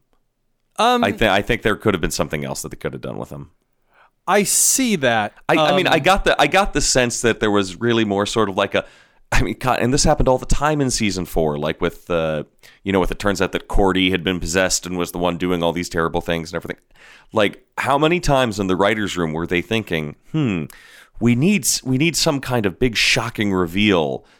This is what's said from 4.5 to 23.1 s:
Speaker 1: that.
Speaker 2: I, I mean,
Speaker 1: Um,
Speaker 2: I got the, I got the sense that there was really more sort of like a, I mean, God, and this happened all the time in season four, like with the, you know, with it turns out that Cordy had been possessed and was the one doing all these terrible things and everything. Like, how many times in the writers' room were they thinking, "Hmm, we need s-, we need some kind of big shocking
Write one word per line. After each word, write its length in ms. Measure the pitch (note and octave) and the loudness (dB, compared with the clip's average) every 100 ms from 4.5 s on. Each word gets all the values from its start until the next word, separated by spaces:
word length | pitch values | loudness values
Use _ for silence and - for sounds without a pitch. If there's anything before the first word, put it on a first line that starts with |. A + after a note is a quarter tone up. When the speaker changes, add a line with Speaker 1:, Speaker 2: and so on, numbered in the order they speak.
| - - - B3+ G3 | 0 0 0 0 2
Speaker 1:
that. 360 | C3 A2+ G#2+ - - | 2 0 -2 -6 -2
Speaker 2:
I, 80 | - | 0
I 200 | D3+ D3 | 2 2
mean, 100 | - | 2
Speaker 1:
Um, 80 | |
Speaker 2:
I 40 | E3 | 2
got 260 | D3+ G3 | 4 2
the, 160 | F3+ C#3 | 2 2
I 60 | C#3+ | 4
got 260 | F#3+ G3 | 2 2
the 80 | D3 | 0
sense 420 | B2+ C3+ A#2+ - | 0 2 2 2
that 180 | A#2+ G#2+ | 0 2
there 100 | A2 | 2
was 260 | G2+ F#2+ E2+ | 2 0 -2
really 280 | A#2 A#2 | 0 2
more 220 | G#2+ G2 G#2 | 2 2 0
sort 220 | A#2 G#2 | 0 0
of 80 | F#2+ | 0
like 180 | G2 | 0
a, 100 | G2 - - _ _ - | 0 -4 -10 _ _ 0
I 100 | - | 2
mean, 140 | A2 A2+ | 2 -2
God, 220 | B2+ A#2 | -2 0
and 120 | A#2 | 2
this 120 | C#3+ | 2
happened 240 | E3+ D3 - | 2 2 2
all 100 | B2+ | 2
the 80 | - | 2
time 340 | - D3 D3+ | 0 0 0
in 100 | C3+ | -2
season 340 | A2+ G#2+ F2+ | 0 -2 -2
four, 340 | F2 E2+ D#2 D2 | -4 -2 0 -2
like 220 | D2+ E2 | -4 -2
with 260 | F2 - - | -4 -4 -4
the, 400 | F2 D#2+ D#2 D2+ _ - - | -2 -2 -4 -8 _ -20 -12
you 80 | G2 | -2
know, 80 | F#2+ | 0
with 100 | F2 | 0
it 80 | - | 0
turns 240 | G2+ F#2+ | -2 0
out 100 | F#2 | -2
that 160 | F2+ - | -4 -2
Cordy 420 | - G2 F#2 F#2 | 2 2 4 2
had 120 | F#2 | 0
been 160 | E2 F2+ | -2 -4
possessed 460 | E2 F2+ F#2 - F2+ | -2 0 0 -2 -4
and 100 | F2+ | -6
was 160 | F2 | -4
the 60 | F#2 | -2
one 180 | F2+ E2+ | -2 -2
doing 240 | F2+ F2+ | -2 0
all 100 | E2+ | 0
these 160 | E2 E2+ | -2 -4
terrible 320 | E2+ E2 E2+ | -2 -2 -2
things 300 | - E2+ E2 | -4 -6 -6
and 40 | F2 | -10
everything. 240 | E2+ - _ _ - - _ | -10 -14 _ _ -20 -20 _
Like, 340 | A2 G#2 - _ - | 0 0 -2 _ -8
how 200 | B2 C#3+ | -2 2
many 220 | D#3 F3+ | 2 0
times 400 | E3 C3+ B2+ G2+ | 2 2 2 0
in 80 | F#2+ | -2
the 80 | F#2 | 2
writers' 400 | G2 A2 G2 F2 | 2 0 -2 -2
room 160 | E2 | -4
were 120 | D#2 E2 | -2 -2
they 140 | F2 | -2
thinking, 560 | E2+ A2+ G#2 E2 D2 - _ | -2 -4 -2 -4 -6 -12 _
"Hmm, 320 | D#3+ C3+ F2+ D2 - - - - - | -4 -2 -2 -6 -14 -20 -20 -20 -4
we 140 | A#2 | 0
need 300 | A#2+ D#3+ G3+ | 2 2 0
s-, 180 | - - | 0 -4
we 160 | C3 C3 | -2 0
need 180 | D#3+ D3 | 0 0
some 240 | - C#3+ | -2 -2
kind 240 | C3 B2 | -2 -2
of 140 | G2+ E2 | -2 0
big 180 | B2+ - | -2 0
shocking 560 | - | 0